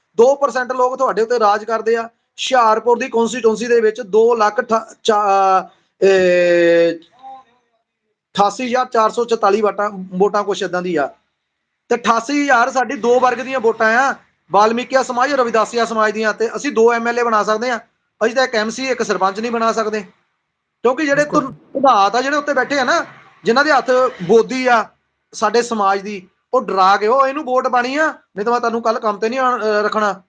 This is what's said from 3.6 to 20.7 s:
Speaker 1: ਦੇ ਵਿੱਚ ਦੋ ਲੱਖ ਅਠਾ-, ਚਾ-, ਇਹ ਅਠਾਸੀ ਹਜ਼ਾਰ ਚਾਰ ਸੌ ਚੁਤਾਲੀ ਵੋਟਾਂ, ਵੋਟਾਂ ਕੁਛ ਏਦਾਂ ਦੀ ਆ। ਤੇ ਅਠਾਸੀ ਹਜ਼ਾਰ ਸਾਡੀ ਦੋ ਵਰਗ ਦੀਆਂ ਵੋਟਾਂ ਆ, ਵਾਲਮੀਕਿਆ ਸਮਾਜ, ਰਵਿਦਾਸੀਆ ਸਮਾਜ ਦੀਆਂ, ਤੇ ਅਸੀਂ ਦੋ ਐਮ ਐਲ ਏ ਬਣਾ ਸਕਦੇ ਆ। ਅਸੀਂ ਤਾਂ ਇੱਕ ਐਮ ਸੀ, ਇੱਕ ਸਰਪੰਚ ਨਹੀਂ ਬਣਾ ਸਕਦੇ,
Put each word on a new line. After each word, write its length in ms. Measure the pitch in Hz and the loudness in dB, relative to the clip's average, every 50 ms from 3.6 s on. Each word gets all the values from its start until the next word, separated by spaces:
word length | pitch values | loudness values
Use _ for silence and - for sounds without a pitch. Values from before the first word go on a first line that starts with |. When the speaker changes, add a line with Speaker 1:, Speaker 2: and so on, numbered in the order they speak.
| 240 233 | 0 2
Speaker 1:
ਦੇ 140 | 240 233 | 2 2
ਵਿੱਚ 200 | 214 214 214 240 | 2 2 0 -2
ਦੋ 340 | 240 185 190 220 226 233 240 | -6 -2 2 2 4 4 4
ਲੱਖ 240 | 226 208 208 208 - | 2 2 0 0 -2
ਅਠਾ-, 360 | - - 220 220 220 - - - _ | -2 -2 -2 -2 -2 -6 -14 -4 _
ਚਾ-, 640 | - 214 208 208 196 196 196 190 190 190 185 185 - _ _ _ _ _ _ | 0 0 2 2 2 2 2 4 2 2 0 0 -4 _ _ _ _ _ _
ਇਹ 920 | 185 196 190 190 185 180 180 180 175 175 175 175 170 170 170 170 170 170 165 | 2 4 4 4 4 4 2 2 2 2 4 4 4 4 4 4 4 2 0
ਅਠਾਸੀ 1700 | - - _ _ _ - 262 - - - _ _ _ _ _ _ _ _ _ _ _ _ _ _ _ _ _ _ 196 202 202 196 - 254 | -4 -10 _ _ _ -20 -20 -20 -20 -20 _ _ _ _ _ _ _ _ _ _ _ _ _ _ _ _ _ _ 0 0 0 0 -4 -4
ਹਜ਼ਾਰ 200 | 240 233 254 254 | -2 -2 -2 -2
ਚਾਰ 240 | 240 - 226 220 214 | 0 0 0 0 0
ਸੌ 160 | 214 233 233 | 0 -2 -2
ਚੁਤਾਲੀ 360 | 233 226 220 220 196 196 226 | -2 -2 0 0 0 2 2
ਵੋਟਾਂ, 280 | 208 202 185 202 208 214 | 0 -2 -2 -2 -4 -6
ਵੋਟਾਂ 540 | 202 190 185 185 185 185 202 202 202 208 208 | -6 -8 -12 -10 -2 -2 0 0 0 -2 -4
ਕੁਛ 200 | 196 196 - 202 | -4 -6 -6 -6
ਏਦਾਂ 180 | 175 170 180 | -6 -6 -6
ਦੀ 140 | 180 185 170 | -4 -4 -2
ਆ। 120 | 147 139 131 - _ _ _ _ _ _ _ _ _ _ _ _ _ _ _ | -2 -2 -4 -6 _ _ _ _ _ _ _ _ _ _ _ _ _ _ _
ਤੇ 60 | 240 | -4
ਅਠਾਸੀ 480 | 233 - 220 226 226 226 - 285 285 285 | -2 0 0 0 0 0 -2 -4 -2 0
ਹਜ਼ਾਰ 260 | 277 262 233 240 262 | 2 2 2 2 0
ਸਾਡੀ 260 | - 262 240 220 277 | 0 -2 -2 -2 -4
ਦੋ 240 | 220 196 233 247 254 | -4 0 2 2 2
ਵਰਗ 180 | 247 254 240 220 | 2 2 0 -2
ਦੀਆਂ 220 | 254 254 269 262 | -6 -6 -6 -2
ਵੋਟਾਂ 380 | 214 226 220 220 226 220 226 247 | 0 -2 0 0 0 2 2 2
ਆ, 180 | 277 262 220 - _ _ _ _ _ _ | 0 0 -2 -6 _ _ _ _ _ _
ਵਾਲਮੀਕਿਆ 520 | - 196 214 220 233 240 247 - 254 262 247 | 2 2 4 4 2 -2 -4 -2 0 0 0
ਸਮਾਜ, 300 | 247 247 240 254 285 285 | 0 -2 -2 -2 0 0
ਰਵਿਦਾਸੀਆ 520 | 262 240 233 214 220 208 - 233 233 233 | 0 0 0 0 0 0 0 -2 -2 -2
ਸਮਾਜ 280 | 190 226 220 214 214 202 | -2 0 0 0 0 0
ਦੀਆਂ, 200 | 220 220 214 202 | -2 -2 -4 -2
ਤੇ 160 | 214 220 226 - | -2 -4 -4 -4
ਅਸੀਂ 160 | 208 185 285 | -6 -6 -4
ਦੋ 220 | 214 226 226 233 240 | 0 2 4 4 4
ਐਮ 140 | 233 233 233 | 2 -2 -2
ਐਲ 120 | 233 240 | -2 -2
ਏ 40 | 240 | 0
ਬਣਾ 200 | 233 220 208 202 | 0 0 0 0
ਸਕਦੇ 260 | 208 214 214 240 247 | 0 -2 -2 -2 -4
ਆ। 80 | 240 214 - _ _ _ _ _ _ _ 214 | -6 -6 -8 _ _ _ _ _ _ _ -2
ਅਸੀਂ 100 | 240 226 | 0 0
ਤਾਂ 80 | 262 254 | 0 0
ਇੱਕ 120 | 254 240 | 0 0
ਐਮ 140 | 214 214 226 | -2 -4 -4
ਸੀ, 180 | 220 247 269 262 | -6 -6 -4 -4
ਇੱਕ 160 | 240 226 214 | -4 -4 -2
ਸਰਪੰਚ 360 | 196 196 185 185 196 190 214 | -4 -2 0 0 -2 -2 -4
ਨਹੀਂ 120 | 226 247 | -6 -6
ਬਣਾ 200 | 233 233 226 226 | -4 -2 -2 0
ਸਕਦੇ, 300 | 214 226 214 214 208 214 190 - _ _ _ _ _ _ _ _ _ _ _ _ | -2 -2 -4 -4 -6 -6 -8 -10 _ _ _ _ _ _ _ _ _ _ _ _